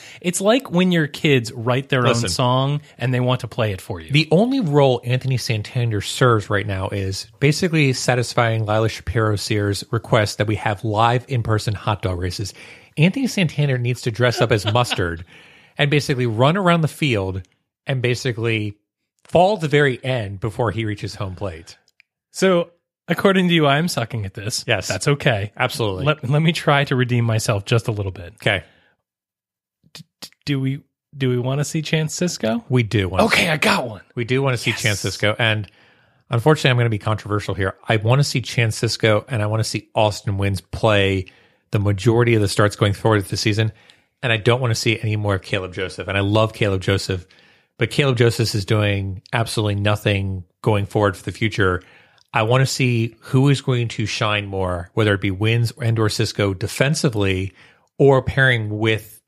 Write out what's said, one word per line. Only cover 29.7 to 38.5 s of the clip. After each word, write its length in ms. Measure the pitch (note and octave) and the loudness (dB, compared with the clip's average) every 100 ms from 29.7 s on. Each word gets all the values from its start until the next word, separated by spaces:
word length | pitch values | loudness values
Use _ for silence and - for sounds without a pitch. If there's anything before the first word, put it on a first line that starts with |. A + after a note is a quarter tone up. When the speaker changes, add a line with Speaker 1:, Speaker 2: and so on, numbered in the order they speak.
| _ _ | _ _
Speaker 1:
D-, 100 | - - _ | -20 -20 _
d-, 80 | - _ | -20 _
do 160 | - C#3 | -6 -4
we, 200 | C3+ C#3 - _ _ C#3+ | -4 -6 -12 _ _ -4
do 120 | C3 | -2
we 80 | B2 | 0
wanna 260 | B2 C3+ | -2 -2
see 180 | C#3+ E3 | -4 -4
Chance 360 | D3 D#3 D#3 - | -2 -2 -2 -2
Sisco? 440 | F3+ - A3 A#3 - | -4 -2 -2 -4 0
Speaker 2:
We 140 | B2+ | 2
do 260 | A2 A2 F#2 | 2 0 0
wanna 160 | F2+ | 2
Speaker 1:
Okay, 200 | A3 - | 2 2
Speaker 2:
see, 40 | F#3 | 0
Speaker 1:
I 80 | D#3 | -2
got 320 | - G3 B2+ | -2 -2 -4
one. 140 | G2+ - | -12 -12
Speaker 2:
we 100 | - | -8
do 180 | A#2 B2+ | -2 0
wanna 160 | C#3 B2 | 0 -2
see 120 | - | -2
Speaker 1:
Yes. 120 | A2+ | -2
Speaker 2:
Chance 220 | A2+ G2+ | -2 -2
Sisco, 300 | F#2+ - G#2 G#2+ | -4 -2 -2 2
and 320 | A2+ G#2+ G2 _ _ _ _ _ - | 0 0 -4 _ _ _ _ _ -4
unfortunately, 400 | A#2 D3+ D#3 D3 | 0 2 4 4
I'm 60 | B2 | 2
gonna 140 | A#2+ | 2
be 80 | G#2+ | 0
controversial 560 | - G#2+ G2+ G#2 - | -2 -4 -2 -4 -4
here. 200 | F#2+ G2 - - | -2 -4 -4 -2
I 80 | A2 | 0
wanna 280 | A2 C3 | 4 2
see 160 | C#3+ C#3 | 2 -2
Chance 380 | - | -4